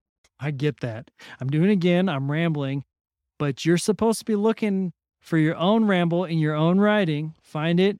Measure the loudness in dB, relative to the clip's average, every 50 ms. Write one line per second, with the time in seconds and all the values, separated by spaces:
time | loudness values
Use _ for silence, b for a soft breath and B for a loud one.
0 | _ _ _ _ _ _ _ -8 -8 -6 -6 -2 -2 -4 -4 -4 -8 -8 -8 -10
1 | -14 _ _ B B B B B -6 -4 0 2 2 2 2 2 2 2 2 2
2 | 2 0 -2 -2 -4 -4 -2 0 0 0 -2 -2 -4 -4 -6 -6 -8 _ _ _
3 | _ _ _ _ _ _ _ -6 -4 -4 -4 -2 0 0 0 0 2 -2 -2 0
4 | 0 0 0 -2 -2 -4 -2 0 2 0 0 0 -2 -2 -2 -2 -4 -4 -8 _
5 | _ _ _ _ _ -2 0 2 2 2 0 0 0 2 2 2 2 2 2 2
6 | 2 2 0 0 -2 -2 0 0 0 0 0 2 2 2 4 4 4 4 4 2
7 | 2 0 -2 -4 -4 -8 -10 _ _ _ -8 -6 -2 0 2 2 2 2 0